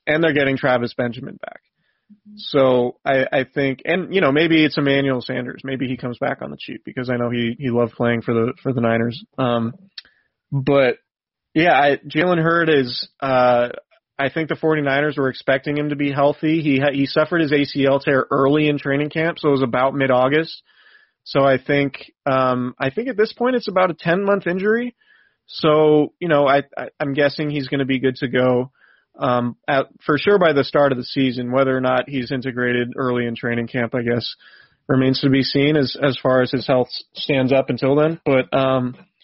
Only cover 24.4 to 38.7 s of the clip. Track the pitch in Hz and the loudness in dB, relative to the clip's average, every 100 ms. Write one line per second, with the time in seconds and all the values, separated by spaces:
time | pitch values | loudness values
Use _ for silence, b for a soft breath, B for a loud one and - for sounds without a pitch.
24.4 | 180 185 202 226 247 - b b b b | 0 -2 0 0 -2 -10 b b b b
25.4 | b - 160 151 156 151 147 - 175 147 | b -2 2 4 6 4 2 -2 0 2
26.4 | 139 143 135 - 127 - 147 135 143 - | 4 2 0 -12 -12 -8 -4 0 0 0
27.4 | 151 147 131 139 131 131 131 127 127 127 | -6 -4 -4 -2 -2 0 0 -2 -2 0
28.4 | 127 123 127 b b b b - 131 123 | 2 2 -2 b b b b -4 0 0
29.4 | 120 110 - 139 - _ - 143 - 202 | -2 -6 -2 -2 -2 _ -2 0 2 4
30.4 | 170 139 131 151 143 123 120 139 131 123 | 4 2 2 2 2 0 -4 -2 -2 -2
31.4 | 123 131 135 131 127 127 135 139 120 135 | -2 0 0 0 0 -2 -2 -6 -6 -6
32.4 | 131 120 123 123 120 127 131 123 120 117 | -6 -4 -2 0 -2 -4 -2 -2 -4 -4
33.4 | 120 117 117 127 117 127 117 120 - - | -4 -4 -4 -4 -4 -2 -2 -2 -4 -14
34.4 | b b b b - 131 131 131 139 135 | b b b b -2 2 2 2 2 2
35.4 | 127 143 143 156 127 - 147 120 135 127 | 2 2 2 2 0 -2 -2 0 0 2
36.4 | 127 131 107 127 120 - - - - 139 | 2 -2 0 0 0 -6 -16 -12 -4 0
37.4 | 127 135 131 123 135 143 156 165 - 135 | 2 2 0 -2 0 2 2 0 0 0
38.4 | 127 135 135 | 2 0 2